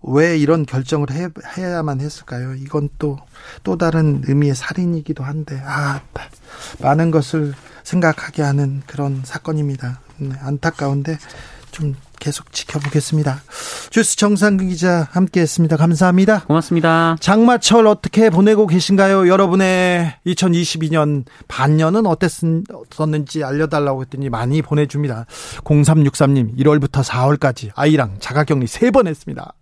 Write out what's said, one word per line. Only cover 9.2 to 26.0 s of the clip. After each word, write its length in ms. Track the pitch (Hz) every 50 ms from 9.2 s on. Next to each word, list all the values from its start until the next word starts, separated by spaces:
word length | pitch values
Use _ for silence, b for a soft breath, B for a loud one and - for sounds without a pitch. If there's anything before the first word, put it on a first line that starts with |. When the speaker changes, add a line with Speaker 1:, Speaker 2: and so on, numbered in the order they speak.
| 131
Speaker 1:
사건입니다. 760 | - - - _ 165 156 151 147 143 139 127 127 123 123 127 - - - -
네, 120 | 139 135 131 135
안타까운데 760 | 139 131 147 139 - 165 - - 143 139 139 143 139 160 160 147 B B B B B B B B B B
좀 240 | - - 156 143 135 - - _ - -
계속 320 | - 151 143 - - _
지켜보겠습니다. 880 | - - - - - 151 143 139 139 151 - - 160 151 147 143 131 139 - B B B B B B B B B
주스 260 | - 220 226 - -
정상근 520 | - 208 202 208 196 208 208 202 190 190 185
기자 400 | 180 160 170 180 175 170 151 -
함께했습니다. 640 | - 180 190 - - 180 170 151 - - 165 151 160
감사합니다. 680 | 143 165 170 170 147 190 185 180 185 190 208 214 202 -
Speaker 2:
고맙습니다. 720 | - 151 165 160 - 175 170 160 165 165 165 165 165 165 156
Speaker 1:
장마철 680 | - 185 202 220 233 247 247 226 - - 220 233 220 214
어떻게 420 | 208 208 - - - 214 226 220
보내고 380 | 165 180 196 214 220 208 214 175
계신가요? 580 | 160 180 160 - 196 196 196 196 196 190 185
여러분의 880 | 175 185 190 196 180 175 190 190 185 185 180 180 180 180 175 170 160 - _ _
이천이십이 680 | 175 175 - 190 180 170 170 170 - - 160 160 151
년 340 | 160 160 151 147 147 139 123 B B B B _
반년은 580 | - - 135 143 151 156 160 160 185 220 226
어땠었는지 1400 | 190 160 - 190 165 - - - 165 160 165 196 - - - 113 _ - - 156 156 151 151 143 - - 160
알려달라고 600 | 147 131 139 147 156 151 165 147 147 139 135 131
했더니 280 | 131 131 - 135 139 135
많이 320 | 120 110 120 123 139 156
보내줍니다. 640 | 147 - 151 147 147 143 - 143 147 131 117 113 117 B B B B B B B B
공삼육삼 680 | - 151 147 147 147 156 160